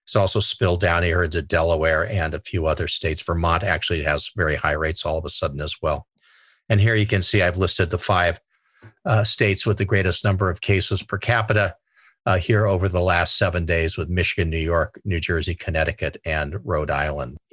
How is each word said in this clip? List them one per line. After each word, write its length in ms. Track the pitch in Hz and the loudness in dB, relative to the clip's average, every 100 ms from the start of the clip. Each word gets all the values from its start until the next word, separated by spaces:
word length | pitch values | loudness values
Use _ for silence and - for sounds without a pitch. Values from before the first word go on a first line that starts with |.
It's 120 | - - | -2 0
also 240 | 98 110 | 2 0
spilled 400 | - - 90 87 | -2 0 0 2
down 220 | 90 85 | 2 2
here 200 | 87 85 | 2 2
into 200 | 85 82 | 0 -2
Delaware 640 | 71 85 82 82 80 80 82 | 0 0 2 2 2 2 0
and 260 | 98 80 | -2 -2
a 60 | 78 | -4
few 260 | - 92 80 | -6 -2 0
other 220 | 78 80 | 0 -2
states. 340 | - 82 76 | -2 -2 -4
Vermont 400 | - 85 85 85 | -4 0 2 2
actually 400 | 98 80 - 85 | 0 -2 -2 -2
has 260 | 73 73 - - | 0 -2 -2 -2
very 200 | 78 69 | -2 0
high 160 | 78 | 0
rates 320 | 76 78 80 | 0 -2 -2
all 140 | 82 80 | -4 -4
of 60 | |
a 60 | 78 | -4
sudden 300 | - 80 69 | -2 -2 -4
as 160 | 78 - | -8 -4
well. 240 | 78 71 - _ _ _ _ _ - | -2 -2 -6 _ _ _ _ _ 0
And 120 | 107 | 4
here 140 | 110 | 4
you 120 | 110 104 | 4 2
can 160 | 101 | 0
see 180 | 90 104 | 2 2
I've 160 | 87 87 | 2 2
listed 340 | 92 - 87 | 0 0 0
the 80 | 87 | -2
five, 400 | - 92 87 82 _ _ _ _ - _ 175 | 0 2 2 -2 _ _ _ _ -20 _ 0
uh, 180 | 110 | 2
states 400 | 104 - 107 95 | 2 2 2 2
with 140 | - 98 | 0 0
the 80 | 95 | 0
greatest 380 | 98 92 87 | 2 0 0
number 260 | 104 95 95 | 0 0 0
of 100 | 87 | -2
cases 420 | - 98 - 95 | 0 0 0 -4
per 140 | - 98 | -4 -4
capita, 580 | - 120 110 104 95 - _ _ - _ - | 0 0 2 2 0 -4 _ _ -20 _ 0
uh, 100 | 92 | 2
here 300 | - 107 104 | 4 2 4
over 220 | 95 95 | 2 2
the 120 | 87 | 2
last 380 | 90 87 82 - | 2 2 2 0
seven 260 | 95 87 | 0 0
days 320 | 82 82 80 - | 0 0 0 -2
with 140 | 82 | -2
Michigan, 400 | 90 - - 82 | 0 0 0 -2
New 80 | 80 | -2
York, 420 | 80 85 78 - 104 | 0 0 -2 -4 -4
New 120 | 87 | -2
Jersey, 360 | - 82 76 | -2 -2 -2
Connecticut, 640 | 85 - 80 78 - 76 - - | -6 -4 -2 -2 -2 -6 -6 -4
and 300 | 78 73 76 | -4 -4 -6
Rhode 280 | - 80 73 | -4 -2 0
Island. 480 | 71 76 73 65 71 _ | -2 -2 -4 -8 -12 _